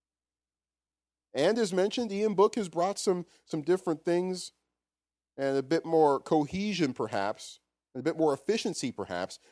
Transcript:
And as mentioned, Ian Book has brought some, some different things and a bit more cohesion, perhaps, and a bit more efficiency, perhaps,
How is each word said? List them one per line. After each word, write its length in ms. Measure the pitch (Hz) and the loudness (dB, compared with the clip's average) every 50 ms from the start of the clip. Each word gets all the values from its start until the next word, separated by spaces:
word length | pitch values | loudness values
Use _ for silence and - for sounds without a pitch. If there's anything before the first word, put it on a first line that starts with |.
| _ _ _ _ _ _ _ _ _ _ _ _ _ _ _ _ _ _ _ _ _ _ _ _ _ _ _ | _ _ _ _ _ _ _ _ _ _ _ _ _ _ _ _ _ _ _ _ _ _ _ _ _ _ _
And 240 | 120 143 180 220 247 | 0 2 2 2 2
as 160 | 226 185 180 | 0 0 2
mentioned, 400 | 185 185 214 - - 240 220 196 | 0 0 0 0 -2 -4 -4 -2
Ian 200 | 196 214 220 208 | -2 -2 0 4
Book 220 | 175 196 220 - | 4 4 4 4
has 140 | 254 208 175 | 0 -4 -4
brought 280 | - 160 170 190 202 - | -2 -2 -2 -2 -2 -2
some, 280 | - 220 185 180 170 - _ _ _ | -2 -2 -2 -2 -2 -10 _ _ _
some 180 | _ - 160 | _ -8 -6
different 440 | 143 160 180 185 - 185 160 151 - | 0 0 0 0 2 -2 -4 -2 0
things 480 | 180 170 175 180 185 185 180 - - - _ _ _ _ _ _ _ _ _ _ _ _ _ _ _ _ - | 0 0 2 2 0 -4 -6 -8 -14 -16 _ _ _ _ _ _ _ _ _ _ _ _ _ _ _ _ -4
and 200 | 139 139 135 139 | -2 0 0 0
a 60 | 135 | 0
bit 200 | 131 165 165 165 | 2 0 0 0
more 380 | 165 165 160 156 147 139 131 | 2 4 6 6 6 4 2
cohesion, 720 | - - 170 156 151 143 - 190 202 214 202 170 170 135 123 | 2 2 2 2 2 0 -2 -4 -4 -2 0 0 0 -2 0
perhaps, 640 | - 123 107 - 104 98 101 110 - - - - - _ _ _ _ _ _ _ | -2 -4 -4 -2 -2 -2 -2 -4 -6 -10 -18 -18 -20 _ _ _ _ _ _ _
and 60 | 131 | -6
a 40 | 123 | -4
bit 140 | 151 165 160 | -4 -2 0
more 160 | 160 156 139 | 2 0 0
efficiency, 560 | 135 - - 208 226 - 226 165 - - 131 | 0 -2 -2 -2 -2 -2 -4 -6 -4 -6 -6
perhaps, 480 | - - 98 - 92 87 92 - - - _ _ | -6 -6 -8 -6 -4 -4 -4 -6 -8 -16 _ _